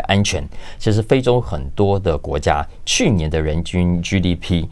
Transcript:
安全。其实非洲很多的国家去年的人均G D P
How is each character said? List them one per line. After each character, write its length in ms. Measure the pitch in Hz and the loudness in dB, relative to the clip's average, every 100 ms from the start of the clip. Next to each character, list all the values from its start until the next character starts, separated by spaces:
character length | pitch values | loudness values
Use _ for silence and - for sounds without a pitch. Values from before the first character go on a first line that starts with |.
| - | 2
安 160 | 98 | 2
全。 200 | 104 78 71 - - - | 2 -2 -6 -10 -10 -2
其 100 | 113 | 0
实 100 | 107 | 2
非 220 | 107 135 | 2 2
洲 180 | 123 123 | 4 2
很 240 | - 78 67 - | 0 -4 -4 0
多 200 | 101 98 | 2 2
的 220 | 95 73 | 0 -2
国 180 | 76 73 | -2 -2
家 300 | 85 73 - - | 0 0 -2 -8
去 240 | - - 185 | -2 0 2
年 220 | 92 78 | 2 0
的 100 | 80 | 0
人 220 | 78 80 | 0 -2
均 400 | 82 90 87 87 | -2 0 2 0
G 160 | 85 98 | 0 0
D 160 | 90 | 0
P 340 | 80 - 85 78 | -2 0 -2 -2